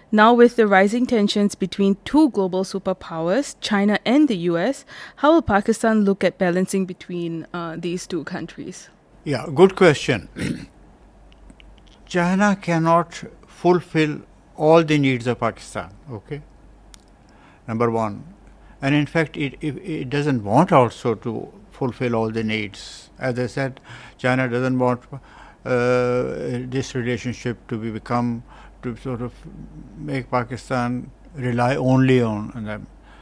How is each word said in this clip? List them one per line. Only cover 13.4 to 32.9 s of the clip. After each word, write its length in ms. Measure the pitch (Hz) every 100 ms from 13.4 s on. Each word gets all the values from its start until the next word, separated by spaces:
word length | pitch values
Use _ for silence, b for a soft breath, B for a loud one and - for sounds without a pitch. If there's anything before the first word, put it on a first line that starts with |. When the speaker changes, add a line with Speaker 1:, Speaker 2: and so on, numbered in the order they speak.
| -
Speaker 2:
fulfill 760 | - 175 180 - 160 151 143 - - _ -
all 260 | 156 165
the 160 | 156 151
needs 300 | 139 127 120
of 140 | 117
Pakistan, 520 | 113 - - 107 85 98 -
okay? 320 | 110 - 147 147 - - - - - _ b b b b b -
Number 240 | 110 117
one. 320 | 113 110 101 156 196 - b b -
And 140 | 139 147
in 120 | 143
fact, 280 | 165 151 -
it, 200 | 147 -
it, 180 | 151 131
it 300 | 208 156 135
doesn't 360 | 143 147 127 101
want 260 | 117 180
also 440 | 156 117 - 123 110
to 360 | 120 110 - - -
fulfill 440 | - 135 - 123 117
all 160 | 110
the 100 | 110
needs. 680 | 110 110 104 98 - - - -
As 180 | 131 123
I 100 | 123
said, 340 | - 135 127 B B B -
China 300 | 127 127 131
doesn't 320 | 120 131 127
want, 220 | 123 120 - 139 B B B - -
uh, 20 | 123 123 127 123 123 127 - - 123 127
this 260 | 131 123 131
relationship 720 | 117 123 127 110 123 110 -
to 100 | 113
be 140 | 113
become, 520 | 107 - 123 120 117 117 B B -
to 140 | 127 113
sort 260 | 135 120
of 120 | 120 - - - - - - -
make 340 | 151 135 123
Pakistan 800 | 127 117 123 - 131 120 123 - - - 143
rely 400 | 123 120 120 143
only 460 | 131 131 131 127
on, 320 | 117 104 107 120
on 80 |
them. 240 | 107 107 -